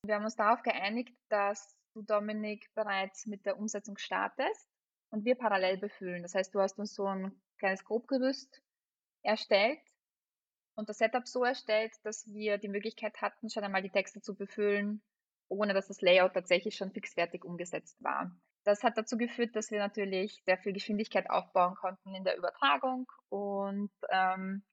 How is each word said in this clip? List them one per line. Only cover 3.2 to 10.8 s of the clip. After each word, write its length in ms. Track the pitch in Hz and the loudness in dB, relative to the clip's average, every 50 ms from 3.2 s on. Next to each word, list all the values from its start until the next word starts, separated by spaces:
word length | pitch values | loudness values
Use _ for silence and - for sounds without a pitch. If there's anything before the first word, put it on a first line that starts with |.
| - | -10
mit 180 | 220 208 202 - | -10 -10 -4 -4
der 140 | 202 190 190 | -4 -2 -2
Umsetzung 400 | 208 220 - 202 208 220 202 - | -4 -6 -6 -6 -8 -10 -10 -10
startest 720 | - - 190 185 196 202 - - 262 330 427 - _ _ _ _ _ _ _ _ _ _ | -8 -4 -2 0 0 0 -2 -2 -2 -2 -2 -4 _ _ _ _ _ _ _ _ _ _
und 160 | - 214 208 | -8 -2 0
wir 80 | 247 254 | 2 2
parallel 420 | 254 247 220 202 190 185 185 190 | 2 2 2 2 4 4 2 2
befüllen. 460 | 190 202 208 - - 190 180 180 175 175 | 0 -2 -6 -8 -8 -8 -6 -6 -6 -8
Das 120 | 175 - | -2 -2
heißt, 200 | 196 190 - - | -2 -2 0 2
du 60 | 202 | 2
hast 180 | 190 196 - - | 2 2 0 -4
uns 160 | 208 208 - | -8 -8 -4
so 100 | - 196 | -2 -2
ein 280 | 196 196 190 190 196 196 - _ _ _ - | -2 -2 -2 -4 -6 -8 -12 _ _ _ -4
kleines 260 | - 196 190 190 - | -2 -2 -2 -2 -4
Grobgerüst 800 | - 214 226 240 - 277 262 254 262 277 - - - - - _ _ _ _ _ _ _ _ _ _ _ _ - | -2 -2 -2 0 0 0 2 2 2 0 -2 -6 -16 -20 -20 _ _ _ _ _ _ _ _ _ _ _ _ -2
erstellt 540 | - 214 214 - - 220 196 202 233 294 311 _ _ _ _ _ _ _ _ _ _ _ _ _ _ _ _ _ _ _ | 0 0 0 2 4 4 6 6 4 2 -2 _ _ _ _ _ _ _ _ _ _ _ _ _ _ _ _ _ _ _
und 140 | - | -10